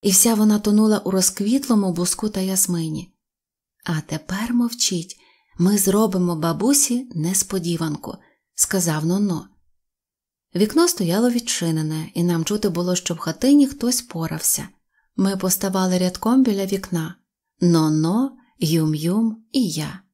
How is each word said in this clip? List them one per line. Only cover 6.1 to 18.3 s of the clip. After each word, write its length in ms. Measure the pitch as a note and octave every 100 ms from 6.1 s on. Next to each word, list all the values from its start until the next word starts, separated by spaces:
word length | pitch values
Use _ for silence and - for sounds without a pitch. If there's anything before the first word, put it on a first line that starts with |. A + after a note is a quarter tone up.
| F#3 F3+ E3
бабусі 720 | E3 D#3 A3 C#4+ - A#3+ C4
несподіванку", — 1000 | E3 D#3+ F#3+ - F#3+ E3+ E3+ D#3+ D3 - - _ _ _
сказав 520 | - - F#3+ E3 D#3 D#3
Нонно. 420 | F#3 G#3 F3 - _ _ _ _ _ _ _ _ _ _
Вікно 340 | F3 G#3+ D4 F4
стояло 420 | - F3 F#3 B3
відчинене, 800 | A#3+ A#3 - E3+ D#3 D#3 D#3 D#3+
і 100 | -
нам 200 | F3 E3+
чути 240 | D#3 G#3 G#3+
було, 280 | E3+ F3 F3+
що 180 | -
в 40 | E3
хатині 480 | - D#3 B3+ C#4+ C4+
хтось 360 | - A#3+ A#3+
порався. 680 | - E3 D#3+ D#3+ - - - _ _ _ _ -
Ми 200 | F#3+ G3
поставали 600 | F#3+ F#3+ G3 F#3+ F#3 F3+
рядком 440 | F3+ F3+ A3 C4
біля 240 | B3 G3 F#3+
вікна. 480 | G3 F#3+ E3+ D#3+ - _ _ _ _
Нонно, 720 | F3 E3+ D#3 D#3 D#3+ G#3 C4+